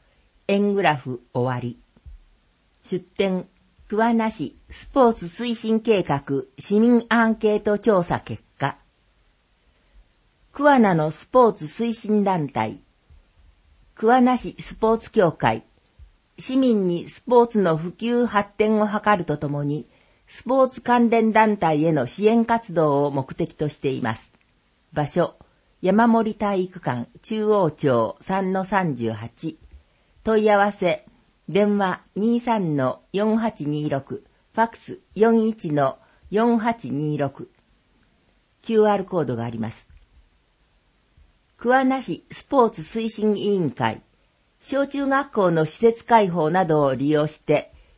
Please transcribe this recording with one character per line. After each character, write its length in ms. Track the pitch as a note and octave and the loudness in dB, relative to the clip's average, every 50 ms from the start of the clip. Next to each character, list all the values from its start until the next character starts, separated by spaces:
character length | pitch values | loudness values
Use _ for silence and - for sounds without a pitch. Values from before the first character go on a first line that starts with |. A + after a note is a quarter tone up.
| _ _ _ _ _ _ _ _ _ | _ _ _ _ _ _ _ _ _
円 260 | - G3+ G3+ G3+ G#3 G3+ | -2 0 0 0 0 0
グ 100 | G3 F#3+ | 0 2
ラ 120 | E3 D3+ | 0 0
フ 260 | C3+ - C3 B2+ - _ _ - | 0 -4 -10 -12 -12 _ _ -6
終 200 | C3 B2 B2+ B2+ | -4 -4 -4 -4
わ 60 | B2 | -6
り。 180 | A#2+ A#2+ A#2+ - _ _ _ _ - - - - _ _ _ _ _ _ _ _ _ _ _ _ | -8 -10 -12 -14 _ _ _ _ -20 -20 -20 -20 _ _ _ _ _ _ _ _ _ _ _ _
出 220 | - - F#3+ F3 F3+ | -12 -8 -8 -8 -8
典、 440 | _ _ - G3 F#3+ F#3 F3+ F3+ - _ _ _ _ _ _ - | _ _ -2 -2 -2 -2 -4 -6 -10 _ _ _ _ _ _ -14
桑 260 | - G#3 G#3 A3+ A#3 A#3 | -6 -2 0 0 2 2
名 160 | A3+ A3 A3 | 0 0 -2
市 260 | - - D3 - - - _ - | -4 -6 -8 -10 -10 -14 _ -20
ス 160 | - - - | -20 -20 -12
ポ 240 | - - C#4 B3+ A#3 | -2 2 4 4 4
ー 40 | A3+ | 4
ツ 120 | - F3 | 0 -6
推 300 | E3+ - - A#3 B3 A3+ | -12 -10 -8 -6 -6 -4
進 240 | A3 - A3 A3 A3 | -4 -2 0 0 0
計 240 | A3 A#3 A3 F#3+ E3 | 2 2 2 2 2
画 400 | - C#3+ C#3 - - C#3 C3+ - - _ - | 0 -2 -4 -2 -4 -4 -4 -6 -8 _ -12
市 200 | - - G3+ G#3+ | -6 0 2 4
民 240 | A3+ A#3+ B3 A#3 A#3 - | 4 6 4 4 2 2
ア 160 | A3 A#3 A3+ | 0 2 2
ン 100 | A3+ A3 | 2 0
ケ 200 | - - G#3+ G#3 | 0 0 0 0
ー 40 | G#3 | 0
ト 200 | G#3 G#3+ G#3 G3+ | 0 0 -2 0
調 240 | G3+ A#3 G#3 F3+ E3+ | 2 2 2 2 2
査 160 | - D3 A2+ | 0 -4 -6
結 240 | - - A2+ - _ _ _ - | -6 -8 -14 -14 _ _ _ -6
果。 180 | C3+ C#3 - _ _ _ _ _ _ _ _ _ _ _ _ _ _ _ _ _ _ _ _ _ _ _ _ - - _ _ _ _ _ _ _ _ _ - | -6 -6 -6 _ _ _ _ _ _ _ _ _ _ _ _ _ _ _ _ _ _ _ _ _ _ _ _ -20 -20 _ _ _ _ _ _ _ _ _ -4
桑 240 | - C#4+ D4 C#4 | 2 4 6 6
名 160 | B3+ A3 G3 F3 | 6 6 4 4
の 160 | D#3+ D3+ D#3 | 2 0 -2
ス 160 | D#3 - - | -4 -8 -6
ポ 240 | _ - B3+ B3 A3 | _ 4 6 6 6
ー 40 | - | 4
ツ 120 | - D#3 | 0 -8
推 280 | D3 - - A3+ A#3 A3 | -10 -6 -4 -4 -4 -4
進 300 | - - G3+ G#3+ G#3 G3+ | -4 -2 0 0 0 2
団 240 | G3 F#3 E3+ D3 | 0 0 -2 -2
体、 360 | C3+ - A2+ A2 G#2+ G#2 - _ _ _ _ _ _ - - _ _ _ _ _ _ _ _ _ _ _ _ _ _ _ | -4 -4 -4 -4 -4 -6 -12 _ _ _ _ _ _ -20 -20 _ _ _ _ _ _ _ _ _ _ _ _ _ _ _
桑 260 | - A3 A3 B3 C4 | -2 2 4 4 4
名 160 | B3 B3+ B3+ | 4 4 2
市 180 | A#3+ - F3 - - | 0 -4 -8 -12 -14
ス 160 | - - - | -16 -16 -8
ポ 180 | - A3+ A3 A3+ | -4 -2 0 0
ー 40 | A3 | -2
ツ 120 | - - | -4 -4
協 200 | - A3 F#3+ E3 | 0 2 2 2
会、 320 | - - - A#2+ A2+ A2+ - _ _ _ _ _ _ - - - _ _ _ _ _ | 2 0 0 0 0 -2 -6 _ _ _ _ _ _ -20 -20 -20 _ _ _ _ _
市 200 | - - - C4 | -12 -8 -4 0
民 280 | C4+ C4 B3+ A3+ G#3 F#3+ | 2 2 2 2 2 0
に 240 | F3+ F3 E3 - D3+ | 0 -2 -4 -6 -10
ス 120 | - - | -16 -12
ポ 200 | - - B3 A#3+ | -4 0 2 2
ー 60 | A#3 | 2
ツ 120 | A#3 - G#3+ | 2 2 0
の 160 | F#3+ E3+ D#3+ | 2 2 0
普 140 | D3+ E3 F3+ | 0 -4 -8
及 380 | - - G#3+ A#3 A#3+ A#3+ B3 | -10 -6 -4 -2 0 0 0
発 240 | G#3+ G3+ G3+ G#3 G#3 | 0 0 -2 -2 -2
展 280 | _ - G#3+ G#3+ A3 G#3+ | _ -2 0 2 2 2
を 80 | G#3+ | 0
図 300 | G#3 G3+ G#3 - G#3+ G#3 | 0 -2 -2 0 0 0
る 80 | F#3 E3 | 0 0
と 120 | - D3 | -4 -6
と 120 | - - C#3+ | -4 -4 -6
も 140 | D3 C#3+ D3 | -6 -4 -4
に、 240 | C#3+ D3 D3+ - _ _ _ _ _ _ _ _ | -4 -6 -6 -8 _ _ _ _ _ _ _ _
ス 160 | _ - - - | _ -20 -10 -4
ポ 200 | A3+ C4 C4+ C4 | 0 2 2 2
ー 40 | B3+ | 2
ツ 120 | - - | 0 -4
関 280 | - - A#3+ A#3+ A#3+ A3+ | -2 0 2 4 4 4
連 220 | A#3 A3+ A3+ A3 | 4 2 2 4
団 260 | G#3 A3 A3 A3 G#3 | 4 4 4 4 2
体 280 | G3+ F3 D#3+ D#3 D3 D#3 | 0 0 0 2 2 2
へ 60 | E3 | 2
の 140 | D#3+ C#3+ A#2+ | 0 0 -2
支 220 | B2+ - - G3+ | -4 -4 0 2
援 180 | G#3+ A3+ A#3 A3+ | 2 4 2 2
活 260 | A#3 A#3 A3+ - - E3+ | 2 0 -2 -4 -4 0
動 320 | E3+ D#3 D3+ C#3+ C#3+ C#3+ | 0 2 2 2 2 0
を 20 | C#3+ | 0
目 240 | C#3 C#3 C3 - - | -2 -4 -6 -6 -6
的 220 | - E3+ D#3 - | -6 -6 -6 -6
と 120 | - D#3 | -6 -6
し 120 | D3 - - | -6 -6 -6
て 100 | - C#3 | -6 -4
い 140 | C3 B2+ - | -4 -4 -4
ま 120 | A2 A2+ | -6 -6
す。 200 | - - - _ _ _ _ _ _ _ _ _ _ _ _ - | -6 -10 -20 _ _ _ _ _ _ _ _ _ _ _ _ -6
場 140 | D3+ D3 | -6 -4
所、 280 | C#3 - F3 E3 - - - - _ _ _ _ _ _ _ | -2 0 -2 -2 -2 -4 -12 -20 _ _ _ _ _ _ _
山 240 | - F3+ F#3+ A3 A#3 | -2 0 2 4 4
森 300 | A#3+ A3+ A3+ A3 A3 G#3+ | 4 4 2 0 -2 -4
体 280 | - G#3+ G3+ G3+ F#3 F#3 | -4 -4 -4 -2 -2 -4
育 160 | F3+ - F3 | -6 -8 -8
館、 300 | - D3 B2 A#2+ A#2+ - - - - | -6 -4 -4 -4 -6 -10 -14 -16 -10
中 240 | - A3 G#3+ G#3+ | -8 -6 -2 0
央 240 | G#3+ G#3+ G3+ F3+ D#3 | 2 2 2 2 0
町 440 | D3+ - - C#3+ B2 A#2 A2+ - - - | -2 0 0 2 2 2 0 -2 -4 -10
三 320 | - - F#3+ G3 F#3+ F#3 F#3+ | -10 -6 -4 -4 -2 -2 -4
の 100 | F#3+ F#3 | -4 -4
三 300 | F#3 G#3+ F#3+ F#3 E3 C3+ | -2 -2 -2 -2 -2 -4
十 180 | A#2+ A#2 A2 | -4 -6 -6
八。 460 | A2+ G#2+ G#2+ A#2 _ - - D#3+ E3 - - - - - _ _ _ _ _ _ _ _ - | -6 -8 -10 -14 _ -12 -12 -12 -12 -12 -18 -20 -20 -20 _ _ _ _ _ _ _ _ -2
問 200 | A3 A3 G#3+ G#3+ | 0 0 2 4
い 80 | G#3+ | 4
合 80 | G#3 G3+ | 4 4
わ 120 | G3+ G#3 | 2 2
せ、 360 | G3+ - F#3+ E3+ C#3 - - _ _ _ _ _ _ _ _ | -2 -2 -2 -2 -2 -4 -6 _ _ _ _ _ _ _ _
電 300 | - D3 G3 G#3 G#3 G#3 | -2 0 0 2 2 2
話 240 | G3+ G3 F#3 - - _ _ - | 0 0 -2 -4 -6 _ _ -6
二 240 | F#3+ G#3 A#3 A#3 A#3+ | -2 0 0 0 0
三 360 | - B3 A3+ G#3+ F#3 E3 D3+ | -2 -2 -2 -2 -2 -2 -2
の 280 | C#3+ C3 B2+ - - _ _ - | 0 0 -2 -4 -6 _ _ -4
四 240 | F#3+ G#3 A3 G#3+ | -2 0 0 0
八 300 | A3+ A3 - - - D3 | 0 -2 -4 -6 -6 -6
二 200 | D3 D3 D3+ D3+ | -6 -4 -4 -4
六、 380 | D3 C#3+ C3+ - - B2 - - _ _ _ _ _ - | -4 -4 -6 -6 -8 -14 -14 -16 _ _ _ _ _ -4
フ 60 | A3 | -2
ァ 40 | A3+ | -2
ッ 40 | A#3 | -2
ク 80 | - - | -4 -10
ス 200 | - - - - _ _ - | -18 -16 -18 -18 _ _ -2
四 340 | F#3 G#3+ A#3 A3+ A3+ A3 | 2 2 4 4 4 2
一 240 | A3+ G#3+ - - E3 | 0 -2 -4 -6 -4
の 280 | D3 C#3+ C#3 C3 - - _ _ _ _ - - | 0 0 0 0 -2 -6 _ _ _ _ -12 -6
四 260 | F3+ G#3 A3+ A#3+ A#3 | -2 0 2 2 0
八 320 | A3+ G#3+ A#3+ A#3 A#3 - B2 | 0 0 -2 -4 -4 -6 -8
二 260 | B2+ C#3+ D3+ D3+ D3+ C3+ | -6 -6 -4 -4 -4 -4
六。 320 | C#3+ C#3 - - E3+ - _ _ _ _ _ _ _ _ _ _ _ _ _ _ _ _ _ _ _ _ _ _ - | -4 -4 -6 -10 -20 -20 _ _ _ _ _ _ _ _ _ _ _ _ _ _ _ _ _ _ _ _ _ _ -6
キ 140 | - A3+ | 0 2
ュ 60 | G#3+ G#3+ | 4 4
ー 80 | G#3+ | 4
ア 40 | G#3 | 4
ー 20 | |
ル 80 | G3 F#3 | 0 -2
コ 140 | - F#3+ F3 | -4 -4 -2
ー 60 | D3 | -2
ド 100 | B2+ B2 | -2 -4
が 80 | A2+ A#2 | -6 -6
あ 60 | A#2+ | -6
り 80 | A#2 A2+ | -6 -8
ま 100 | A2+ A2+ | -8 -8
す。 180 | - - - _ - - _ _ _ _ _ _ _ _ _ _ _ _ _ _ _ _ _ _ _ _ _ _ _ _ _ _ _ _ _ _ _ | -10 -14 -20 _ -20 -20 _ _ _ _ _ _ _ _ _ _ _ _ _ _ _ _ _ _ _ _ _ _ _ _ _ _ _ _ _ _ _
桑 260 | - - A#3 B3+ C4+ C4 | -6 -2 0 2 2 2
名 180 | C4 C4 C4+ | 2 0 -2
市 240 | A#3 - E3 - - - | -4 -8 -10 -10 -12 -18
ス 140 | - - - | -20 -18 -8
ポ 200 | - C#4 C#4 A#3 | -2 2 2 2
ー 40 | A3 | 2
ツ 100 | - - | 0 -4
推 280 | D#3 - - A3+ A3+ A3+ | -12 -8 -6 -6 -6 -6
進 280 | A3 - G#3 G#3+ G#3 | -4 -2 -2 0 0
委 180 | F#3+ B2 G#3 G3+ | 0 -2 -2 0
員 140 | F#3+ E3+ C3+ | 0 0 -2
会、 320 | A#2 - B2+ A2 G#2+ - - _ _ _ _ _ _ _ _ _ _ _ | -2 -2 -4 -4 -4 -6 -14 _ _ _ _ _ _ _ _ _ _ _
小 280 | - - C4+ C#4 C#4 | -10 -4 -2 -2 -2
中 180 | C#4 - C#4 C#4 | -2 -4 -4 -2
学 260 | C4+ C4+ C4+ C#4+ C#4+ | -2 -2 -2 -2 -2
校 200 | - A3+ F#3+ F3 | -2 0 0 2
の 140 | E3+ D#3+ D#3 | 2 0 -2
施 120 | D#3 - | -2 -2
設 260 | - A3+ A3+ A3+ A#3 - | 0 2 2 2 0 0
開 260 | - A#3+ A3+ G#3 F#3 | 2 4 4 4 2
放 200 | E3+ F3 D#3 D#3 | 0 -2 -2 0
な 160 | E3+ F#3 F#3+ | 0 0 0
ど 160 | D#3 D#3 D3+ | 2 2 2
を 140 | D3 C3+ C3 | 2 2 0
利 160 | A#2+ C#3 D3 | 0 0 0
用 160 | D3+ D3 D3+ | 0 0 0
し 100 | D3+ - | -2 -4
て、 340 | - _ - D3+ C3+ - - - - - _ _ | -6 _ 0 0 0 0 -4 -16 -20 -20 _ _